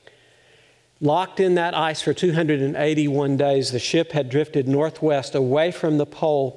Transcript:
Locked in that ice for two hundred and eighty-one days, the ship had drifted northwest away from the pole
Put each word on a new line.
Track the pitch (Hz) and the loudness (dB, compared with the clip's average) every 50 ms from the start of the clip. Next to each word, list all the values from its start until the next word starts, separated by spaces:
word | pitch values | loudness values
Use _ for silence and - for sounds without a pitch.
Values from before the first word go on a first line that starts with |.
| _ - - _ _ _ _ _ _ _ _ _ _ _ _ _ _ _ _ - | _ -20 -20 _ _ _ _ _ _ _ _ _ _ _ _ _ _ _ _ -2
Locked | 151 147 151 175 185 185 - - | 0 0 2 0 0 -2 -2 0
in | 190 185 180 | 2 2 2
that | 175 170 175 170 | 2 2 0 0
ice | 160 156 160 156 - - | 0 -2 -2 -2 -2 -2
for | 160 143 | -4 -2
two | - 190 180 156 | 0 0 0 0
hundred | 165 170 151 151 139 | 0 0 0 0 0
and | 135 135 147 | 0 -2 -2
eighty-one | 139 147 151 156 160 151 143 135 143 139 139 139 | 0 0 0 0 0 0 0 0 0 0 0 0
days, | 131 143 143 139 135 131 120 | 2 2 2 2 2 0 -2
the | 123 120 | -4 -4
ship | - - - 165 165 160 | -2 0 0 0 0 0
had | 151 151 135 127 | -2 -4 -2 0
drifted | 123 147 156 147 - 147 127 131 | 0 -2 -2 0 0 -2 0 2
northwest | 135 139 151 160 151 - 156 156 147 139 127 - - | 2 0 0 -2 -2 -2 0 0 2 0 -2 -2 -2
away | 143 131 123 135 151 160 180 | -2 0 2 2 2 2 0
from | 175 - - 160 151 147 | 0 -2 -2 0 0 0
the | 147 | 0
pole | 143 - - 170 160 151 143 135 127 135 | -2 -4 -2 0 0 2 2 0 -2 -4